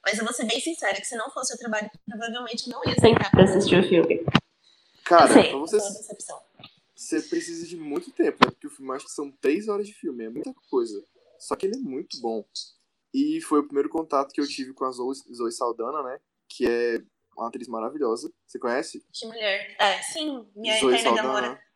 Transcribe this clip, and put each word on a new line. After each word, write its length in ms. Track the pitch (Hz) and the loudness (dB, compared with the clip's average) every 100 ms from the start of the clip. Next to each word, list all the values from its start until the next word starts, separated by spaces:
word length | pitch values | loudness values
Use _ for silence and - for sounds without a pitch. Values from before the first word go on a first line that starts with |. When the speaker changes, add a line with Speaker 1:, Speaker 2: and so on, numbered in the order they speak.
Speaker 1:
Mas 140 | - 208 | -2 -2
eu 60 | |
vou 80 | 233 | -4
ser 120 | 247 | -4
bem 160 | 220 240 | -2 -2
sincera, 340 | 320 330 214 196 | -4 -4 -4 -4
que 80 | - | -6
se 100 | 233 | -8
não 140 | 240 | -8
fosse 240 | 277 262 | -6 -8
o 40 | 247 | -8
trabalho, 320 | 240 214 214 - - | -6 -6 -6 -12 -14
provavelmente 600 | 214 233 240 233 240 240 | -10 -8 -8 -8 -10 -10
eu 40 | 240 | -6
não 80 | |
ia 100 | - - | -2 8
sentar 320 | 226 226 202 | 8 8 4
pra 140 | - | 6
assistir 320 | 190 190 190 180 | 6 6 4 4
o 100 | 185 | 6
filme. 360 | 175 - - - - _ _ _ _ _ _ | 4 4 0 2 0 _ _ _ _ _ _
Speaker 2:
Cara, 240 | - 170 147 | 6 8 10
Speaker 1:
Eu 40 | |
sei, 160 | 262 165 | 8 8
Speaker 2:
pra 80 | 139 | 0
você 200 | 151 214 | 0 0
Speaker 1:
foi 100 | 202 | 0
uma 100 | - | -8
decepção. 420 | - - - 151 _ _ - _ _ | -14 -16 -14 -18 _ _ -20 _ _
Speaker 2:
você 260 | - - - | -18 -4 -4
precisa 440 | - 165 165 170 - | -2 -6 -6 -10 -10
de 100 | - | -10
muito 340 | - 156 - | -6 -6 -6
tempo, 260 | - 233 - | 0 0 6
né? 60 | - | 4
Porque 160 | - 147 | 4 -18
o 40 | |
filme, 220 | - 135 | -14 -10
acho 140 | 131 - | -10 -10
que 60 | |
são 180 | - 143 135 | -10 -10 _
três 280 | 135 165 220 | 0 0 -2
horas 180 | 202 208 | -6 -6
de 60 | |
filme, 320 | - 165 123 | -10 -10 -8
é 40 | 110 | -8
muita 220 | 127 262 254 _ | -8 -10 -14 _
coisa. 320 | 135 113 101 - _ _ _ | -2 -2 -8 -14 _ _ _
Só 160 | - - | -10 -6
que 100 | 196 | -4
ele 100 | 247 | -4
é 40 | |
muito 400 | 226 131 - 131 | -6 -8 -10 -8
bom. 240 | 117 110 - - - _ _ _ _ | -6 -6 -8 -14 -16 _ _ _ _
E 280 | 135 147 160 | -2 -2 -4
foi 200 | 160 147 | 0 0
o 40 | |
primeiro 240 | 143 139 147 | 2 -2 -2
contato 440 | 165 160 139 143 | -4 -2 -2 -2
que 80 | - | -4
eu 60 | 143 | -6
tive 260 | - 131 | -6 -10
com 120 | 131 | -6
a 60 | 131 | -6
Zoe, 220 | 123 123 135 - | -4 -6 -6 -12
Zoe 180 | 120 113 | -6 -6
Saldana, 500 | 117 123 117 117 151 | -2 -4 -4 -6 -6
né? 160 | 135 - _ _ _ | -8 -12 _ _ _
Que 180 | - 117 | -2 0
é 360 | 117 120 117 - _ _ - | 2 0 -2 -8 _ _ -10
uma 120 | 117 | -10
atriz 180 | 120 120 | -10 -10
maravilhosa. 640 | 113 113 151 127 117 160 _ _ | -8 -6 -2 -2 -2 -6 _ _
Você 120 | - | -8
conhece? 460 | 120 120 - - _ | -4 -2 -4 -14 _
Speaker 1:
Que 140 | - 226 | -14 -14
mulher. 480 | 226 214 196 202 - | -6 -2 -2 -6 0
É, 220 | 202 185 | 0 2
sim, 440 | - 330 302 262 208 | -6 -6 -6 -8 -12
minha 240 | 202 220 220 | -8 -2 2
Speaker 2:
Zoe 160 | 131 | 4
Speaker 1:
eterna 220 | 120 127 113 | 4 4 2
Speaker 2:
Saldana. 240 | 131 127 | 2 -2
Speaker 1:
Gamora. 260 | 123 131 _ | -4 -8 _